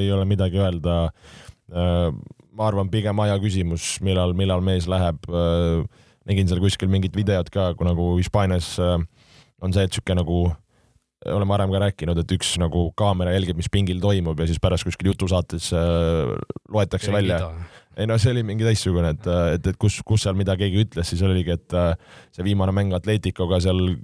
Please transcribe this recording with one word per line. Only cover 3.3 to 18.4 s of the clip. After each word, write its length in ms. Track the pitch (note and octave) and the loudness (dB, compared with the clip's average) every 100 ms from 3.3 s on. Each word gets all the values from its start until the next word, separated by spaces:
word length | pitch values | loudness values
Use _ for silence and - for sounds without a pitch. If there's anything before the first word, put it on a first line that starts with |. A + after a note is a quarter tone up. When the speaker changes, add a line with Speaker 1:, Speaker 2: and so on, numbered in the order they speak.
| G2 | 2
Speaker 1:
küsimus, 640 | G2+ F#2+ E2+ E2+ - - | 0 0 0 -2 -6 -4
millal, 320 | F#2+ F#2 F2+ F2+ | 0 2 2 2
millal 240 | F#2+ F2+ | 2 2
mees 320 | F#2+ F#2 E2+ | 2 0 0
läheb. 320 | F#2 F2 D2+ - | 0 0 -2 -4
Äh, 540 | F2 E2+ E2+ E2+ E2 - - _ _ - | 0 2 2 2 0 -2 -10 _ _ -2
nägin 160 | G2 F#2 | 0 2
seal 140 | F2+ | 2
kuskil 240 | G2 - F#2+ | 2 0 0
mingit 240 | G2 F#2 F#2+ | 0 0 0
videot 300 | G#2 F#2+ E2 | 0 0 0
ka, 220 | G2 F#2 | -2 -2
kui 140 | E2+ F2 | 0 0
nagu 160 | E2+ F2 F2 | 2 2 0
Hispaanias, 560 | F2+ G#2 F#2+ F2+ - - | 0 0 2 0 -2 -2
äh, 220 | F2 F2 D#2+ _ _ - _ _ F#2 | 0 2 -2 _ _ -20 _ _ -2
on 60 | |
see, 80 | F#2+ F#2+ | 0 0
et 80 | - | -2
sihuke 180 | - | -2
nagu, 220 | F2+ D#2+ F2 F2 D#2 _ _ _ _ _ _ - | -2 0 0 0 -2 _ _ _ _ _ _ -4
oleme 240 | G2 G2 | -2 2
varem 220 | G2+ G2 | 2 2
ka 60 | G2 | 2
rääkinud, 380 | G2+ - D#2+ E2+ | 0 0 -2 0
et 120 | D#2+ F2+ | 0 -2
üks 160 | - F2 | -2 -2
nagu 220 | E2 F2 E2+ - | 0 0 0 0
kaamera 320 | G2+ F2+ F2+ | 0 2 0
jälgib, 240 | F#2+ F2+ E2 | 0 0 -4
mis 140 | - | -2
pingil 240 | G2+ F#2 F2+ | 0 0 0
toimub 340 | G2+ G2 E2 D#2 | 0 2 0 -2
ja 80 | E2 | -2
siis 140 | D#2+ | 0
pärast 240 | F#2 F2 E2+ | 0 0 -2
kuskil 240 | - G2 | -2 -2
jutusaates, 600 | F#2+ F#2 F2+ D#2+ E2+ - | 0 0 0 -2 -6 -4
äh, 600 | F2 E2+ E2+ E2 E2 B1+ G1+ - - - | 0 2 2 2 0 -2 -4 -8 -12 -4
loetakse 400 | G#2+ G2 F#2+ G2+ | -2 0 -2 0
Speaker 2:
Ei, 60 | G2+ | 0
Speaker 1:
välja. 240 | F#2 F2 | 2 0
Speaker 2:
mida? 320 | E2+ E2 E2+ - _ - | -4 -8 -14 -18 _ -6
Speaker 1:
Ei 80 | G#2+ | -2
no 120 | A2+ | 2
see 140 | B2+ | 2
oli 80 | B2 | 2